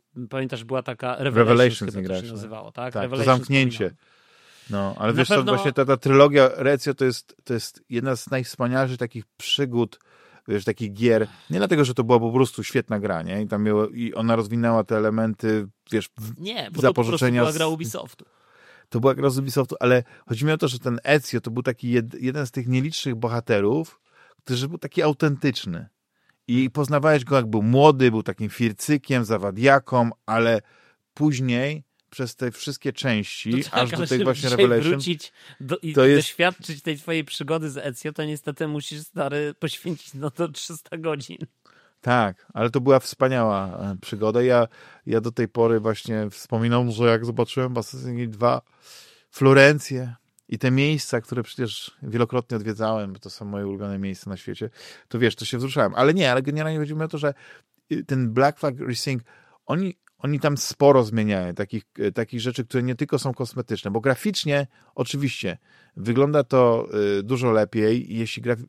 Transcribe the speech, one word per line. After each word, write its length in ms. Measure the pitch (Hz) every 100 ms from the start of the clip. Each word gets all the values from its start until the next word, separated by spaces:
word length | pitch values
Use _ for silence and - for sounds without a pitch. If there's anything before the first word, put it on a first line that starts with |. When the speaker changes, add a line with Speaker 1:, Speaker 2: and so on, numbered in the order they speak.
| _ 123 120
Speaker 1:
pamiętasz, 340 | 135 131 123
była 200 | 113 131
taka 320 | 123 120 127 123
Revelations 320 | 139 113 113
Speaker 2:
Revelations 320 | 120 123 113
Speaker 1:
chyba 220 | 98 101
Speaker 2:
nie 60 | 92
Speaker 1:
to 60 |
się 60 | 92
Speaker 2:
grałeś, 80 | 117
no. 60 |
Speaker 1:
nazywało, 380 | 110 107 110 104
tak? 220 | 120 123
Speaker 2:
Tak, 0 |
to 80 | 110
Speaker 1:
Revelations 360 | 120 135 135 127
Speaker 2:
zamknięcie. 520 | 127 139 131 117 139
Speaker 1:
wspominałem. 220 | - _ _ _ _ _ _ -
Speaker 2:
No, 260 | 101 98 -
ale 160 | 107
Speaker 1:
Na 40 | 131
Speaker 2:
wiesz 80 | 131
co, 80 | 202
Speaker 1:
pewno 180 | 131
Speaker 2:
właśnie 200 | 127 151
ta, 120 | 135 135
ta 120 | 131
trylogia 520 | - 135 143 143 131
Ezio 420 | - 135 143 147
to 120 | 131 131
jest, 300 | 120 - _
to 100 | -
jest 300 | 117 - - _
jedna 260 | 117 135 123
z 140 | -
najwspanialszych 680 | 131 120 - 120 127 135 127
takich 280 | 123 117 - -
przygód, 640 | - - 139 120 113 - _ _ _ _ -
wiesz, 160 | 104 98
takich 280 | 107 110
gier. 340 | 101 120 110 107 - -
Nie 80 | 170
dlatego, 280 | 196 170 131
że 80 |
to 100 | 123
była 160 | 117 120
po 120 | 113
prostu 320 | 123 131 -
świetna 360 | 104 131 - 107
gra, 220 | 101 87
nie? 200 | 85 98
I 60 | 107
tam 160 | 104
miało, 240 | 107 104 107
i 260 | 120 117
ona 220 | - 113 113
rozwinęła 480 | 104 117 117 113
te 140 | 101 110
elementy, 680 | 107 110 110 107 113 110 101 - _
wiesz, 180 | 110 98 -
w-, 220 | 110 120
Speaker 1:
Nie, 280 | 185 226 117
bo 80 | 160
to 60 | 139
po 60 |
prostu 180 | 175 117
Speaker 2:
zapożyczenia 300 | 160 127 123
Speaker 1:
była 100 | 120
Speaker 2:
z 40 | 156
Speaker 1:
gra 100 | 160
Ubisoftu. 580 | 160 160 107 - - _ _ _ _ - - _
Speaker 2:
To 100 | 120
była 160 | 131 131
gra 140 | 139
z 80 | 131
Ubisoftu, 380 | 135 131 127 -
ale 240 | 123 127 120 - -
chodzi 160 | 113 147
mi 60 |
o 60 | 156
to, 100 | 151
że 120 | 123
ten 200 | 127 117
Ezio 380 | 131 147 - 120
to 100 | 117
był 120 | 117
taki 280 | 123 120 120 120
jed-, 160 | 117 -
jeden 260 | 127 143 127
z 40 |
tych 160 | - 123
nielicznych 480 | 127 143 160 143 113
bohaterów, 840 | 117 117 113 107 101 143 165 _ _ _ _ _
który 240 | - 123 139
był 100 | 170
taki 240 | 147 -
autentyczny. 840 | 151 143 160 139 143 117 - 85 101 _ _ _ _ _ -
I 220 | 120 131
poznawałeś 540 | 151 135 143 151 151 120
go, 100 | 135
jak 120 | 113
był 140 | 110
młody, 480 | 107 127 147 139 127
był 120 | 110
takim 260 | 104 95 107
fircykiem, 760 | - 117 104 - 147 - 131 107
zawadiaką, 840 | 107 101 95 131 139 - 127 117 - -
ale 360 | 113 117 110 - _ _ _ _
później 720 | - 151 127 131 120 139 156 - _ _
przez 260 | - 123 -
te 160 | 123
wszystkie 420 | - - 135 139
części, 560 | 120 135 110 98 - 110
Speaker 1:
No 80 | 123
tak, 100 | -
Speaker 2:
aż 160 | - 120
do 60 | 165
Speaker 1:
ale 100 | 165
Speaker 2:
tych 20 | 127
Speaker 1:
żeby 60 |
Speaker 2:
właśnie 260 | 107 131 135
Speaker 1:
dzisiaj 80 | 123
Speaker 2:
Revelation, 340 | 123 117 156
Speaker 1:
wrócić 400 | 139 139 156 - _ - -
do, 180 | 135 170
i 160 | 165
Speaker 2:
to 120 | 143 135
jest 220 | 143 151
Speaker 1:
doświadczyć 540 | - 175 180 - 147
tej 160 | 170 147
twojej 260 | 156 165
przygody 460 | 143 - 143 160 156
z 80 | 135
Ezio, 360 | 143 120 151
to 100 | 151 151
niestety 420 | 151 - 143 156
musisz, 340 | 147 - 151
stary, 520 | 156 175 139 143 147 143
poświęcić 540 | 156 - 175 156 -
na 160 | 135 147
to 180 | - 170
trzysta 500 | 147 - 160 - 170
godzin. 400 | 160 151 131 - - _ _ _ _ _
Speaker 2:
Tak, 440 | 127 123 104 92 -
ale 160 | 101 117
to 120 | 135
była 180 | 127 131
wspaniała, 760 | - - 131 131 113 101 95 90 98
e, 60 | 95
przygoda. 400 | - 104 107 117
Ja, 260 | 127 123 113 - - - -
ja 160 | 113
do 100 | 117
tej 160 | 117 113
pory 320 | 120 117 113
właśnie 500 | 107 107 - 110 104
wspominam, 600 | - - 113 117 120 123
że 140 | 110 120
jak 200 | 113 117
zobaczyłem 480 | 117 117 - 127
w 40 | 120
Assassin's 380 | 107 131 127 120
Creed 140 | 120
dwa 320 | 104 120 127 - _ - - - _ _
Florencję 840 | - 135 135 139 147 - 131 123 120 _ _ -
i 80 | 110
te 120 | 131
miejsca, 500 | 131 143 156 - 120
które 220 | - 123
przecież 540 | 110 - 117 - - -
wielokrotnie 540 | 135 113 117 127 120 117
odwiedzałem, 560 | 107 104 110 110 101
bo 60 | 92
to 100 | 98
są 160 | - 104
moje 220 | 101 101
ulubione 320 | 98 101 98
miejsca 300 | 98 92 -
na 80 | 95
świecie, 320 | - 101 110 - - - _
to 120 | 117
wiesz, 160 | 120 -
to 100 | 113
się 120 | 123
wzruszałem. 380 | 131 147 104 101
Ale 180 | 135
nie, 180 | 180 143
ale 100 | 123
generalnie 380 | 139 151 156 156
chodzi 160 | 147 156
mi 80 |
o 40 | 160
to, 100 | 151
że, 160 | 147 139 - - _ _ _
y, 120 | 147
ten 260 | - 131 123
Black 260 | 113 139 147
Flag 160 | 151 131
Rising, 440 | 127 120 - 127 - _ _ _ -
oni, 320 | 160 190 - _ _
oni 220 | 139 147
tam 180 | 147 143
sporo 460 | - - 143 135
zmieniają 500 | 110 113 107 98 90 87
takich, 280 | 101 113 - -
e, 120 | 104
takich 300 | 95 113 120
rzeczy, 240 | 117 123 120
które 180 | 131
nie 120 | 123 120
tylko 240 | 151 143
są 140 | 139
kosmetyczne, 580 | 120 123 131 120 107 101
bo 100 | 110
graficznie 640 | 123 127 - 190 151 143 139 _ _ -
oczywiście 640 | 123 139 139 - 98 82 _ _ _ -
wygląda 460 | 98 120 143 147
to, 440 | 135 131 123 117 107 104 104 101
y, 40 |
dużo 280 | 101 131 123
lepiej, 540 | 110 104 113 107 117 - 113
jeśli 260 | 113 -
graf-, 220 | 117 117